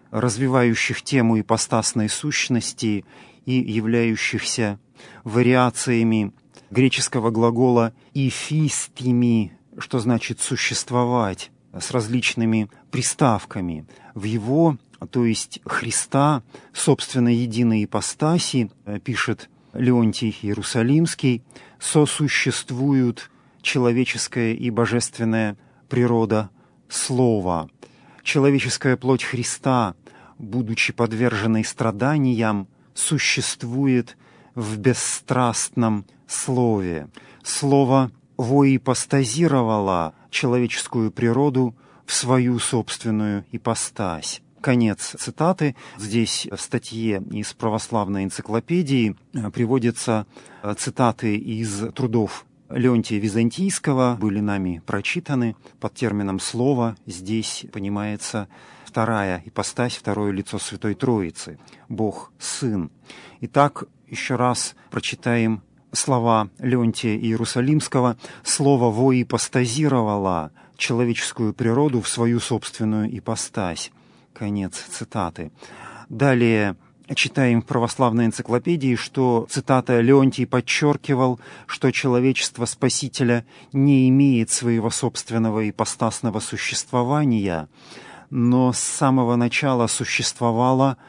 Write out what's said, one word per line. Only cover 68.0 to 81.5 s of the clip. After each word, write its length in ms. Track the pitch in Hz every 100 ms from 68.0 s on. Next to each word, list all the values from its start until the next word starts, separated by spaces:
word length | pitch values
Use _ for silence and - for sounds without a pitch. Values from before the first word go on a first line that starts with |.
| 123 117 - -
«Слово 480 | - - 139 135 120
воипостазировало 1600 | 107 131 127 120 117 - 131 123 127 151 127 107 101 95 87 80 _ - -
человеческую 800 | - 117 120 110 - - 107
природу 480 | - 117 120 147 123
в 60 | -
свою 320 | - 117 117
собственную 760 | - 110 - - 110 107 107 104
ипостась». 760 | - 110 - - 92 82 - _ _ _ _
Конец 500 | - 104 104 92 - -
цитаты. 640 | - - 110 87 85 78 _ - - - - -
Далее 640 | 113 139 123 117 110 101 90 _ _ -
читаем 480 | 143 - - 127 117
в 40 | 120
православной 600 | 127 117 - 123 113 113
энциклопедии, 720 | - - 120 - 175 135 117
что, 500 | - 139 127 117 -
цитата, 540 | 139 - 131 123 120
«Леонтий 460 | 117 139 135 123 120
подчёркивал, 920 | 127 - - 147 139 - 131 131 120 -